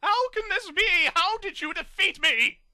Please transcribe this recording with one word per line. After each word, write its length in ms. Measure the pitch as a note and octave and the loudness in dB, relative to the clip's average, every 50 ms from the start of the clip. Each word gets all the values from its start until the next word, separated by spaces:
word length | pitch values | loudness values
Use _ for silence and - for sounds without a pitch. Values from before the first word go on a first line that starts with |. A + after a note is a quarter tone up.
How 260 | - - G#4 A#4 B4+ B4+ | 2 2 2 2 0 -2
can 140 | B4+ A4+ G#4+ G#4+ | -2 -4 -4 -2
this 220 | G4 G4+ B4 G4 | -2 -4 -4 -4
be? 380 | D4 E4 G#4 A4 F4+ F4 D#4+ C#4+ - | -2 0 2 4 4 4 2 2 2
How 240 | E4+ E4 F#4 G#4+ A4+ | 2 0 2 0 -2
did 220 | G#4+ G4 - - | -4 -8 -8 -6
you 120 | D#4 D4+ | -6 -6
defeat 480 | D#4+ E4+ D4+ - - - F#4+ G4 - - | -6 -6 -8 -10 -4 -2 0 0 0 0
me? 380 | D4+ D#4+ C#4 A3+ A#3 A#3+ - _ _ _ | 0 2 2 4 2 0 0 _ _ _